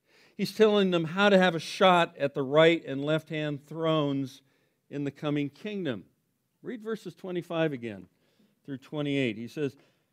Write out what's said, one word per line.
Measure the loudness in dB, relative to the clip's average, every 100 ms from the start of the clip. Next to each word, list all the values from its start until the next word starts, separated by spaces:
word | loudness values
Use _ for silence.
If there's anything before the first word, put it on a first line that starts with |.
| _ _ _ -6
He's | -6 2
telling | 4 4 2
them | 2
how | -2 0 4
to | 6
have | 4 0
a |
shot | -8 2 6 6 2 -2
at | -4
the | -2
right | 2 6 6 6 -2
and | -6 -2
left-hand | -2 -2 -6 -6 -6 -10
thrones | -6 0 0 0 -2 -6 -10 _ _ _ _ _
in | -8
the | -8
coming | -6 -4 -4 -4
kingdom. | -8 -10 -8 -6 -8 -12 _ _ _ _ _
Read | -14 -12
verses | -10 -10 -10
twenty-five | -14 -8 -8 -4 -2 -2
again | -2 -10 -12 -16 _ _ _ _ _ -14
through | -14
twenty-eight. | -10 -6 -2 0 0 -2
He | -10
says, | -6 -6 -6 _ _ _